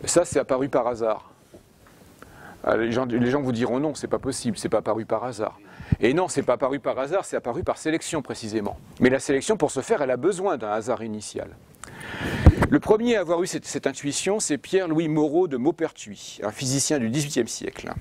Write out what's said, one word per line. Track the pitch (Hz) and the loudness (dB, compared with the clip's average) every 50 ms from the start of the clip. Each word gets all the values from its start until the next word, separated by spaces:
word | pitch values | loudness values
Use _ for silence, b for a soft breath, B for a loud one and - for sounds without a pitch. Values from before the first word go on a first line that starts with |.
| - | -4
ça, | - - - 127 | 2 2 2 2
c'est | - - 143 | 4 0 -2
apparu | 123 - 131 127 135 | 0 0 0 0 0
par | 143 - 139 117 | 0 0 0 0
hasard. | 120 123 110 117 110 107 - - - - _ - _ - - - _ - - - - - - - - - B B B B B B B B B - | 0 -2 0 0 0 0 -2 -6 -18 -20 _ -20 _ -20 -20 -20 _ -20 -20 -20 -20 -20 -20 -20 -20 -20 B B B B B B B B B 0
Ah, | - 107 | 0 2
les | 110 113 117 117 | 2 2 0 0
gens, | 120 131 | 0 0
les | 123 117 123 120 123 | 0 2 2 2 4
gens | 131 147 | 2 2
vous | 139 127 | 0 0
diront | 120 110 123 - 117 131 | 0 0 0 0 0 0
non, | 147 156 135 | 0 -2 -4
c'est | - - | -4 -4
pas | - - 107 | -4 -4 -2
possible, | - 131 127 - - 123 101 | -2 -4 -6 -4 -4 -4 -4
c'est | - - 107 | -2 -2 0
pas | - | 0
apparu | 107 - 117 107 113 110 | 0 2 0 -2 -2 -2
par | - 113 107 110 | -2 -2 -2 -2
hasard. | 123 95 101 110 - - - B B B B B B B B | -4 -6 -4 -6 -6 -6 -10 B B B B B B B B
Et | - 117 135 | 4 4 4
non, | 175 185 175 | 4 2 0
c'est | - 143 113 | 0 -2 2
pas | - 123 | 2 2
apparu | 110 143 127 135 143 | 2 2 0 -2 -2
par | - 147 117 | -2 -2 -2
hasard, | 117 135 139 170 196 160 | -2 -2 0 0 -2 -2
c'est | - - | -2 -4
apparu | 117 - 127 120 131 | -4 -4 -4 -4 -4
par | 120 135 123 | -2 -4 -4
sélection | - - 160 156 160 - - 165 156 | -2 -2 -2 -2 -2 -2 -2 -4 -4
précisément. | 127 - 113 - - 107 104 110 101 101 - - - - - - | -4 -4 -8 -8 -6 -2 -2 -2 -2 -2 -6 -8 -14 -12 -2 4
Mais | 120 127 | 4 4
la | 127 135 | 4 4
sélection, | - - 139 135 131 - 220 | 0 2 0 0 2 2 0
pour | 190 156 131 | 2 2 0
ce | - 135 | 0 -2
faire, | - - 226 - | 0 0 0 0
elle | 147 127 | 2 0
a | 127 | 0
besoin | 123 127 180 208 170 185 202 165 | 2 2 0 0 2 0 -2 -2
d'un | 123 110 104 | -2 -2 -2
hasard | 104 110 104 117 120 101 110 | -2 -2 0 -2 -2 -2 -2
initial. | 113 107 107 101 - - 104 98 90 80 - - - - - B B B B B B B B B B B B B B B B B - | -6 -6 -8 -8 -8 -8 -8 -10 -10 -12 -20 -20 -20 -20 -20 B B B B B B B B B B B B B B B B B 4
Le | 127 147 | 4 2
premier | - - 208 220 233 240 233 | 4 4 4 4 4 2 2
à | 208 | 2
avoir | 175 156 175 170 185 | 2 2 2 0 0
eu | |
cette, | 175 - 156 - | -2 -2 -6 -6
cette | - - 143 - | -6 -6 -2 -2
intuition, | 139 135 - - 143 135 - - 185 202 214 | -2 -2 -2 -4 -4 -4 -2 0 0 0 0
c'est | - - 151 | 0 -2 -2
Pierre-Louis | 135 - - 185 190 185 165 156 156 170 156 | -4 -2 0 0 0 2 2 0 0 2 2
Moreau | 156 156 151 151 139 175 185 170 | 2 2 2 4 4 2 2 2
de | 135 | 0
Maupertuis, | 120 120 151 160 - 160 147 - - - 107 98 - - - - - | 0 0 0 0 0 -2 -4 -4 -8 -14 -14 -14 -14 -14 -16 -12 -6
un | - 104 | -6 -6
physicien | 107 - 131 127 135 139 - - 156 143 | -4 -4 -2 0 0 0 0 2 0 0
du | 117 110 | 0 0
dix-huitième | 117 151 147 147 - 131 117 117 | 0 -2 -2 -2 0 -2 -2 -2
siècle. | - - - - - - - - - - | -4 -8 -8 -10 -10 -10 -10 -10 -10 -10